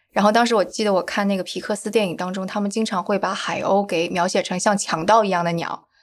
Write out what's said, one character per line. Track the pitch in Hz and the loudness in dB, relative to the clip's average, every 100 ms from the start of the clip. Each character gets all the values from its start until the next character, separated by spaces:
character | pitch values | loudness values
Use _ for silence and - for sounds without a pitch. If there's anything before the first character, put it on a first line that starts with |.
| _ | _
然 | - | 2
后 | 202 | 4
当 | 226 | 4
时 | 233 226 | 4 2
我 | |
记 | 180 - | 0 0
得 | 214 | 0
我 | 185 | 2
看 | 180 - 202 | 0 0 0
那 | 196 | 0
个 | |
皮 | 180 185 | -2 -6
克 | - | -4
斯 | 208 214 | -4 -2
电 | 220 196 | 0 0
影 | - | -2
当 | 180 | -6
中， | 190 | -6
他 | 190 208 | -6 -4
们 | 202 | -2
经 | 220 | -2
常 | 220 185 | -2 -2
会 | 190 196 | 0 0
把 | 190 | -2
海 | 190 - 170 | -4 -6 -4
鸥 | - 196 202 | 0 2 2
给 | 170 175 | -2 0
描 | 185 185 | 0 0
写 | 196 | 0
成 | - 180 | -2 0
像 | 214 202 | 0 0
强 | - 160 170 | 0 -2 4
盗 | 226 | 4
一 | 208 | 4
样 | 175 | 0
的 | 170 | 0
鸟， | 170 - - _ _ | -2 -4 -8 _ _